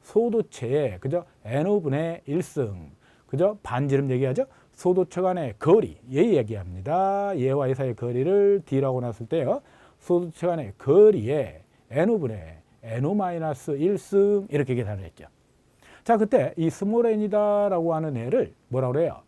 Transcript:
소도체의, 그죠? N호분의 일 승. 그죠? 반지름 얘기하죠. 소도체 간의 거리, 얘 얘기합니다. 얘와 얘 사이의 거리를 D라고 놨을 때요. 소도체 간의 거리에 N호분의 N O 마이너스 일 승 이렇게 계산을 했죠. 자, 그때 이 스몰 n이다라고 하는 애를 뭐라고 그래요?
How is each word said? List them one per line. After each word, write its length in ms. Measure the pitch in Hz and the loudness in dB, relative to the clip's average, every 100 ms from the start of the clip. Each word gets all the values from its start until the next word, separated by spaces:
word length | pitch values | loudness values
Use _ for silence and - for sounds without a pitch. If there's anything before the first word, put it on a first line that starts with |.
소도체의, 960 | - 208 233 220 - - 120 143 135 92 | 2 2 2 0 -4 -8 -2 -2 -2 -4
그죠? 260 | 135 170 - _ 104 | -4 -4 -6 _ -6
N호분의 760 | 135 175 208 156 139 165 170 - | -2 0 0 0 -2 -4 -8 -4
일 160 | 160 | -4
승. 500 | - - 117 92 76 - _ _ _ | -4 -4 -6 -6 -16 -20 _ _ _
그죠? 300 | 135 190 208 | 0 0 0
반지름 480 | - 120 143 139 139 | -6 -2 0 0 0
얘기하죠. 340 | 127 135 147 269 - _ | 0 0 -2 -6 -10 _
소도체 480 | _ 180 185 175 180 | _ 0 0 0 -2
간의 340 | 185 180 135 104 | -2 -2 -6 -2
거리, 400 | 147 214 120 - 123 | 4 4 4 -10 -6
얘 220 | 131 226 | 0 4
얘기합니다. 1040 | 165 107 104 90 92 98 170 196 196 202 180 | 2 0 -6 -8 -10 -2 0 0 0 -4 -2
얘와 320 | 127 139 131 | 0 0 0
얘 40 | |
사이의 220 | 135 131 113 | -2 -4 -4
거리를 680 | 120 123 147 196 202 202 - | -4 -2 2 4 4 2 0
D라고 360 | 135 135 127 | 0 0 -2
놨을 260 | 120 107 117 | -4 -8 -4
때요. 320 | 160 135 262 _ - - _ | -2 0 -4 _ -20 -20 _
소도체 480 | - 175 175 - 170 | -2 -2 -2 -4 -4
간의 260 | 165 110 - | -4 -6 -8
거리에 840 | 135 170 214 190 107 147 107 85 _ _ _ | 4 8 8 6 0 -2 -4 -10 _ _ _
N호분의 680 | 123 190 226 131 107 80 80 _ _ | 0 0 0 -2 -8 -14 -20 _ _
N 240 | 113 113 143 | -8 -4 -2
O 80 | |
마이너스 580 | 208 185 170 156 147 - | 0 -2 -4 -6 -6 -6
일 260 | 139 175 196 | -2 0 0
승 500 | - 196 202 202 196 | 0 2 4 2 0
이렇게 240 | 147 135 123 | -2 0 -2
계산을 280 | 104 101 | -4 -8
했죠. 220 | 90 - 73 _ _ _ _ _ - - | -10 -18 -20 _ _ _ _ _ -20 -12
자, 140 | - 226 | 0 2
그때 360 | 214 247 143 - | 4 2 2 0
이 120 | 160 | -2
스몰 360 | - 202 233 233 | 0 -2 2 2
n이다라고 880 | 214 208 208 208 208 202 180 170 | 0 0 2 2 2 2 0 0
하는 240 | 160 160 123 | -2 -2 -4
애를 360 | 120 240 - - _ | -2 0 -2 -8 _
뭐라고 260 | 123 127 | -2 0
그래요? 280 | 135 165 - | 0 -2 -4